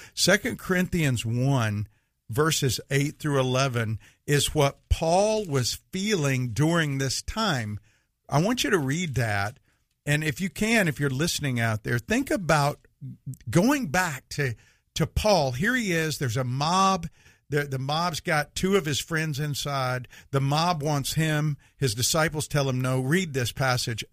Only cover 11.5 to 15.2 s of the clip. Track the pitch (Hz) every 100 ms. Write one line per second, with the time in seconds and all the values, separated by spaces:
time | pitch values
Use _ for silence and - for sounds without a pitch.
11.5 | 120 117 110 131 120 - 233 277 294 160
12.5 | 151 143 - _ - 131 123 135 - -
13.5 | 151 233 294 185 180 180 131 - - 131
14.5 | 107 _ _ _ - 156 -